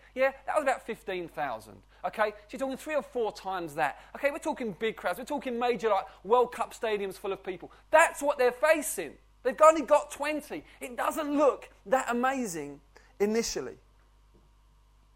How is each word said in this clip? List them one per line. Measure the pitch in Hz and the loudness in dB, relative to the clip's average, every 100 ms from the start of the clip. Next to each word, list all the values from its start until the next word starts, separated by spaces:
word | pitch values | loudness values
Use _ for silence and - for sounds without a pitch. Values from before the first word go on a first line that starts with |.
| - | -12
Yeah, | 254 269 262 - | 0 0 0 -4
that | |
was | - | 0
about | 269 - | 0 -2
fifteen | - 220 - 185 170 | -6 -10 -8 -8 -8
thousand. | - 143 110 107 98 - _ | -6 -6 -6 -12 -20 -20 _
Okay, | 185 - 214 | -6 0 0
so | - - | -2 -14
you're | 349 | -6
talking | 269 262 | -6 -6
three | 302 | -4
or | 302 | -4
four | - 247 214 | -4 -4 -4
times | 190 190 185 165 143 | -4 -8 -6 -6 -2
that. | 143 - - | -2 -2 -14
Okay, | 233 285 | -4 -2
we're | 294 | -2
talking | 320 277 233 170 | -4 -4 -6 -4
big | 220 | -4
crowds. | - 190 190 | -2 -4 -4
We're | |
talking | 254 285 262 233 | -6 -6 -4 -2
major, | 247 240 220 | 0 0 0
like, | 190 - - | 0 -2 -10
World | 190 247 247 | 2 4 4
Cup | - - | -2 -8
stadiums | - 226 208 196 | -4 -4 -2 -4
full | 180 202 | -8 -8
of | 196 | -6
people. | 190 185 151 - _ | -8 -12 -14 -20 _
That's | 311 330 - | 6 6 4
what | 285 285 | 0 2
they're | 247 | 2
facing. | 240 302 320 - - 143 - _ _ | 4 2 2 0 -6 -8 -12 _ _
They've | 254 226 | -4 6
only | 311 320 | 8 8
got | 233 294 - | 4 2 2
twenty. | - 285 302 - - - - | -6 -4 -4 -6 -12 -12 -14
It | 269 247 | -10 -4
doesn't | 311 302 294 285 | -2 -2 -2 2
look | 285 196 - - - | 4 2 -6 -20 0
that | 262 247 | 0 0
amazing | 240 254 269 226 165 143 143 _ - _ - | 0 0 -2 -4 -6 -10 -14 _ -20 _ -2
initially. | 208 226 226 165 123 - _ _ _ _ _ _ _ _ _ _ _ _ _ | 0 0 -2 -6 -8 -12 _ _ _ _ _ _ _ _ _ _ _ _ _